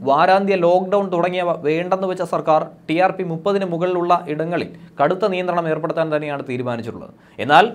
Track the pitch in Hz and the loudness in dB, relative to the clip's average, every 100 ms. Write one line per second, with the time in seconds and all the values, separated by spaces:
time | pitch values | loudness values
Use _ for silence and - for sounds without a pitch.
0 | 131 139 180 190 196 190 170 180 190 202 | 0 4 4 4 2 2 4 2 2 0
1 | 196 175 175 180 175 165 147 160 180 185 | 0 0 0 0 -2 -2 -2 -2 0 -2
2 | 190 185 170 165 156 156 160 - - 160 | -2 -4 -4 -2 2 2 0 -8 -4 2
3 | 185 185 180 165 196 196 190 170 180 180 | 2 0 -6 -4 -2 0 -2 -2 -2 0
4 | 175 175 175 151 160 175 95 - - - | 2 0 0 -4 -4 -4 -6 -10 -10 0
5 | 147 185 214 185 180 175 165 156 160 165 | 0 2 0 0 -2 -2 -2 -2 -2 -2
6 | 160 151 151 143 135 123 123 117 113 95 | -2 -2 -4 -6 -6 -6 -4 -6 -8 -12
7 | - - - - 117 156 220 | -14 -20 -16 -6 4 6 6